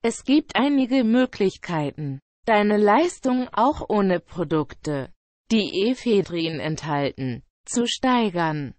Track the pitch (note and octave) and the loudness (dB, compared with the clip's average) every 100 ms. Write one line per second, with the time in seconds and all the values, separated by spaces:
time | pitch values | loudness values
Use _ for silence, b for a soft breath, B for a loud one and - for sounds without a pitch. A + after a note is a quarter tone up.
0 | A#3 - - D4 - G3 C#4 C#4 B3+ C4+ | -4 -4 2 2 2 0 2 2 2 2
1 | A3 A#3+ B3+ - F#3+ - - E3 C#3+ - | 4 2 2 0 -2 -2 -6 -4 -4 -6
2 | D3 C3+ _ _ - G#3+ G#3 G#3+ G#3 A3 | -8 -10 _ _ 0 2 4 4 4 4
3 | F4 - C4 B3+ B3 - B3 D4+ - G#3 | 2 -2 -2 -2 -2 0 0 0 -2 2
4 | G3 F3 _ - D#3 D#3+ C#3+ - D3+ C#3+ | 2 0 _ -8 -2 -2 -2 -8 -6 -6
5 | B2+ _ _ _ _ A3+ G3 F3+ G#3+ B3+ | -8 _ _ _ _ 0 0 0 0 0
6 | B3 G3+ F3+ F3 E3 D#3+ C3 D#3+ D3+ D3 | 2 2 2 -4 -4 -4 -6 -6 -4 -2
7 | C#3 - C3 A#2+ _ _ - A#3+ A#3+ - | -2 -4 -8 -8 _ _ -6 -4 -2 -2
8 | C4 B3 A3 F3 E3 D3+ C3+ | 0 2 0 0 -2 -2 -8